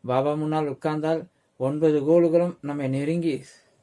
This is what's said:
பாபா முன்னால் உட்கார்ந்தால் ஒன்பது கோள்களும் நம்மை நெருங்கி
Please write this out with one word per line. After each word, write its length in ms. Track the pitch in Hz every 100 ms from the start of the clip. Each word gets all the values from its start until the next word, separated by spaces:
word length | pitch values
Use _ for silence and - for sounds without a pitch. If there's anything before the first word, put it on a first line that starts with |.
பாபா 280 | 117 127 143 151
முன்னால் 360 | 151 156 151
உட்கார்ந்தால் 500 | 135 156 151 156 165 180 _ _ _
ஒன்பது 380 | 131 151 156 151
கோள்களும் 520 | 139 170 170 170 175 175
நம்மை 260 | 143 143 135
நெருங்கி 480 | 135 143 170 165 135 - - _ _